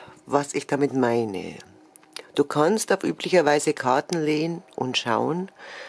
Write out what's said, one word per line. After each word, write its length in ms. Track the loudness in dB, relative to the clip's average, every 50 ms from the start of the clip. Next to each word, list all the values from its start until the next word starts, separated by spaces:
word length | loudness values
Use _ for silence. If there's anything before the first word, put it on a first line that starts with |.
| -16 -20 -20 -20 _
was 260 | 0 0 0 0 -2 -4
ich 140 | -6 -4
damit 260 | -2 0 0 0 0 2
meine. 600 | 2 2 2 2 2 0 -2 -4 -8 -8 -10 -12 -14 -18 -20 -20 -20 -20 _ -20 -20 _ _ -18 -18 -16 -2 0
Du 80 | 0 0
kannst 480 | 2 2 2 4 4 2 2 0 0
auf 120 | 0 0 0
üblicherweise 680 | -4 -4 -4 -2 2 4 4 6 4 4 2 2 0 -2
Karten 480 | 0 0 2 2 2 0 -2 -2 -2
lehnen 400 | 0 0 0 0 -2 -2 -4 -6 -10 -10 -6
und 220 | -6 -4 -2 -2
schauen, 520 | -2 0 0 0 0 0 0 -2 -2 -4 -8 -10 -18 -20 -18 -18 -16 -18